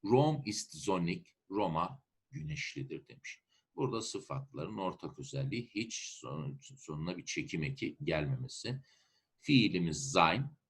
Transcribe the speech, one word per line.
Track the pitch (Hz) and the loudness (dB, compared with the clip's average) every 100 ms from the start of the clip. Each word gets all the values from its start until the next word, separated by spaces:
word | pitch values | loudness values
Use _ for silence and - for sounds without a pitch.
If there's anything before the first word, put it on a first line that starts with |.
Rome | 98 123 151 147 107 | 6 6 6 2 -2
ist | - - 78 | -6 -6 -6
sonnig. | 101 95 85 87 - _ _ | 0 0 0 -2 -8 _ _
Roma | 98 98 80 87 135 _ _ _ | 0 2 2 0 -4 _ _ _
güneşlidir | 135 76 73 - - 67 69 - | -8 -6 -4 -6 -6 -8 -8 -12
demiş. | - - - _ _ _ - | -18 -16 -16 _ _ _ -2
Burada | 127 113 | -2 0
sıfatların | 110 101 - - - - 85 107 | -4 -8 -6 -8 -6 -8 -6 -4
ortak | 92 85 - - | -4 -4 -10 -10
özelliği | - 135 135 120 113 104 | -8 -4 -4 -4 -6 -6
hiç | 113 - - - | -4 -6 -10 -12
son-, | - 73 - 69 | -8 -6 -8 -10
sonuna | - - - 76 80 90 | -16 -20 -10 -6 -4 -6
bir | - | -6
çekim | - 69 85 | -6 -4 -2
eki | 71 69 82 - | -2 -2 -6 -4
gelmemesi. | 73 78 71 65 - - - 135 - _ _ _ _ _ | 0 0 0 -2 -4 -8 -6 -6 -10 _ _ _ _ _
Fiilimiz | - 139 101 90 85 78 67 | 6 6 8 4 2 0 2
sein. | 87 82 101 139 - | 8 8 6 -2 -8